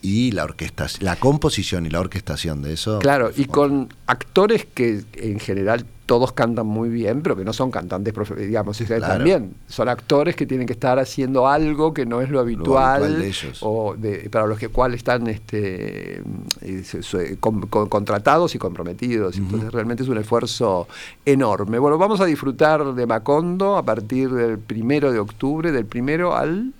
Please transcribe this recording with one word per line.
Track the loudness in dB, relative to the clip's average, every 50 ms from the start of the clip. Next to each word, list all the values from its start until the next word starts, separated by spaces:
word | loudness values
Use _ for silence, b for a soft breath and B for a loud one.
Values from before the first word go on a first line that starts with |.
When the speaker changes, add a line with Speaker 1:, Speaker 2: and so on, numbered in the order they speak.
Speaker 1:
Y | 0 0 2 2 2 2
la | 0 -2 -4
orquesta, | -4 -6 -8 -8 -8 -4 -6 -6 -6 -4 -4
la | -2 -2 -2
composición | 2 2 2 2 4 2 0 0 0 -2 -2 -2 -2 -2
y | -2
la | -2 -2
orquestación | -2 -2 -4 -8 -6 -6 -6 -4 -4 -4 -4 -4
de | -4 -4 -6
eso. | -4 -2 -2 -2 2
Speaker 2:
Claro, | 4 4 4 4 2 0 0
y | -2 -2
Speaker 1:
Bueno. | 2
Speaker 2:
con | 4 4 4 4 2 0 -2 -4 -10 -10 -2
actores | -2 0 0 -2 2 4 4 6 6 4 2 0
que | -4 -2 0 0 0 0 -2 -6 -10 -14
en | -8 -6 -6 -4 -4
general | -4 -4 -2 0 2 2 2 0 0 -8 -16 -16 0
todos | 2 4 4 4 2
cantan | 2 0 0 0 2 -2 -2
muy | -2 -2 -2 -2 -2
bien, | -2 0 0 0 0 0
pero | 0 -2 -2
que | -2 -2
no | -4 -2
son | -2 -2 -2
cantantes | -2 -4 -6 -4 -4 -4 -2 -4
profe-, | -2 -4 -4 -6 -4
digamos, | -6 -4 -2 0 0 0 -2 -4 -4
o | -4
sea, | -2 -2 0
Speaker 1:
Claro. | 0 0 0
Speaker 2:
también | 2 4 4 4 2 0 -4 -10 -16 -18
son | -12 -4 -2 0 0
actores | 0 -2 0 2 2 4 4 2 0
que | -2 -2
tienen | -2 -2 -2 -2
que | -4 -4
estar | -2 2 2 4 2
haciendo | 2 0 -2 -4 -2 2 2 4 4 4
algo | 4 4 2 2 2 2 0 0 2
que | 0 -2
no | -2 0 -2
es | 0 0
lo | 0
Speaker 1:
Lo | 0
Speaker 2:
habitual, | 0 0 -2 -2 0 4 4 6 6 6 4 4 2
Speaker 1:
habitual | 0 0 0
de | -2 -4
ellos. | -4 -6 -8 -10 -10 -6
Speaker 2:
o | -4 -2 -2 0 -2 -4 -4 -4
de, | -4 -4 -4 -4 -6 -2
para | 0 0 0
los | 0 -2 -2
que | -6 -4
cual | 0 2 2 2
están, | 0 -2 0 0 0 0 0
este, | -2 -4 -6 -8 -6 -4 -2 -2 -2 -4 -4 -6 -8 -8 -8 -12 -12 -12 -12 -10 -10 -10 -10 -8 -8 -8 -8
eh, | -8 -8 -8 -8 -8
se-, | -10 -10 -10
se-, | -8 -4 -4 -4 -2 -4 -6 -2
con-, | -2 0 0 0 -4 0
con-, | 0 0 0 2
contratados | 0 -2 0 0 2 4 6 6 6 6 4 0 -2
y | -4
comprometidos. | -6 -6 -6 -6 -8 -8 -8 -6 -4 -2 0 0 0 -2 -2
Speaker 1:
Ujú. | -2 -4
Speaker 2:
Entonces | -2 -2 -4 -4 -2
realmente | -2 -2 -2 -2 -2 -4
es | -2 -2
un | -2 -2
esfuerzo | 0 2 0 0 2 0 -2 0 2 2 2 0 -2 B B B B B B B 2
enorme. | 2 4 4 4 2 2 0 0 -2 0 2
Bueno, | 4 4 4 4
vamos | 4 2 4 2
a | 2
disfrutar | 2 2 0 -2 -4 2 4 4 4 6 4 2 -2 -2
de | -2 0
Macondo | 0 0 0 2 2 2 2 2 0 -2 0 0 2 2
a | 2
partir | 2 0 -2 -2 -2 -4 -2 -2 0 0
del | 0 0 0 0 0 -4
primero | -6 -8 -6 -4 0 0 2 2 2 2
de | 2 2
octubre, | -2 -2 -4 -4 -2 -2 -2 0 0 0
del | 0 0 -2
primero | -4 -4 -4 -2 0 0 0 0 0 0
al | 0 0 0 -2 -2 -4 -6 -8